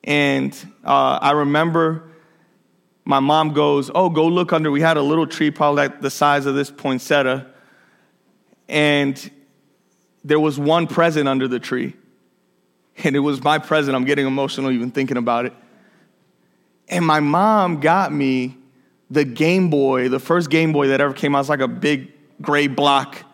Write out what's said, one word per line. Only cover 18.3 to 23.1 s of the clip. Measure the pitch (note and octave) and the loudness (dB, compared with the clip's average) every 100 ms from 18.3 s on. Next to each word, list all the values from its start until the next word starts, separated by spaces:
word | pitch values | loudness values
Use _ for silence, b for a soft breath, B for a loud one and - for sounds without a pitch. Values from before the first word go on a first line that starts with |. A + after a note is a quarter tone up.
| C3 B2+ C3 _ b b b _ | 0 -2 -8 _ b b b _
the | C3+ | -2
Game | C#3+ A#2 D#3 F#3 F3+ | 0 0 0 2 2
Boy, | D3+ C3+ C3 B2 | 2 2 0 0
the | B2+ | -2
first | - E3+ D#3+ | 0 -2 2
Game | D#3+ D#3+ | 0 2
Boy | D3 C#3 | 2 2
that | C3+ | 2
ever | C#3+ | 0
came | C3+ D3 C#3+ | 0 -2 0
out. | |
It's | C3+ | 0
like | C#3+ | -2
a | C3 | -2
big | A#2+ D3 C#3+ C3 - _ _ | -2 -2 -2 -6 -20 _ _
gray | - C#3+ C#3+ | -2 0 0
block. | C3 C#3+ C#3 C3 | 2 2 2 0